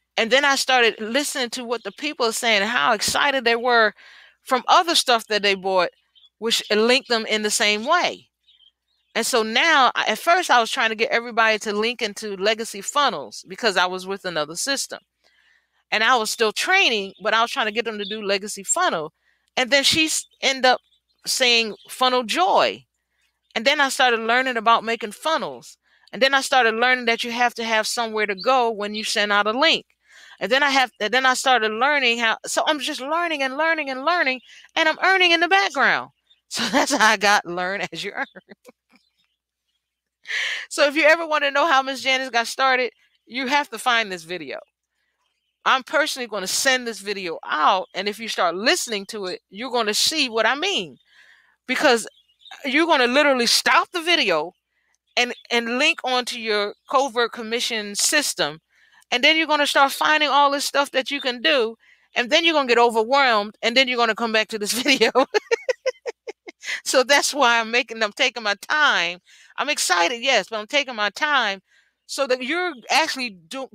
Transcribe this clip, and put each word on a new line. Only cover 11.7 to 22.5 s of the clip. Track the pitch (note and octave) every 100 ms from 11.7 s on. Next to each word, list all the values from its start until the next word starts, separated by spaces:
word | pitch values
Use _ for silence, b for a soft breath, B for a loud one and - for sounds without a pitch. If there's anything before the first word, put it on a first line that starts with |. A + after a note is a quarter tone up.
link | G#3 A3 A3+
into | A3 G3+ A3 G3
Legacy | G3 A3 A3+ G#3
Funnels | - C#4+ C#4 F3 A#2 - -
because | F#3 A#3 F#3
I | F3+
was | F#3 F#3
with | G3
another | F#3 D#3+ D3
system. | E3+ - F3+ - - _ _ _ _ _ _ _ _ -
And | G3+
I | A3+
was | B3+ G#3+
still | - A3
training, | - - F#4+ F4+ A3 G3 -
but | G3
I | A3
was | A#3
trying | C4+ A3
to |
get | G#3+
them | A3 G#3+
to |
do | G3+ A3
Legacy | G3+ G3 G#3 -
Funnel. | G3 - F4+ G3 D#3 _ _ _ _ -
And | B3+
then | C#4
she | C4+ E4
s-, | D#4 - - -
ended | A#3+ C4+
up | B3+ B3 _ _ _ _ -
saying | - B3 A#3 A3 F#3+ -
Funnel | - B3+ B3+
Joy. | A#3 A#3 F#4